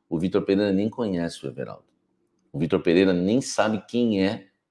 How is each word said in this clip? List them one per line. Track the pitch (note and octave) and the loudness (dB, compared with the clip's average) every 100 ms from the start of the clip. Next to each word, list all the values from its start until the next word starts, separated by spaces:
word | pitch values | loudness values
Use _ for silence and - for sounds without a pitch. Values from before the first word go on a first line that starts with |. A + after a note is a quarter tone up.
| _ | _
o | E2 | -4
Vitor | F#2 G2 | 0 -2
Pereira | F2+ G2 G#2 | 2 2 2
nem | F#2+ A2 | 0 -2
conhece | A#2 A2 F2 E2 - | -4 -4 -4 -4 -8
o | C#2 | -14
Everaldo. | B1 A1+ G1+ _ _ _ _ _ _ _ | -10 -12 -12 _ _ _ _ _ _ _
O | C#2 | -6
Vitor | D#2+ F#2 | -2 0
Pereira | F2+ E2+ F#2+ | 4 4 4
nem | F2 F#2 B2 | 2 2 0
sabe | C3+ - G#2+ G#2 - | -2 0 0 0 -4
quem | A#2+ A#2+ G2 | -2 0 2
é | F#2+ A#2 - _ _ | 0 -2 -12 _ _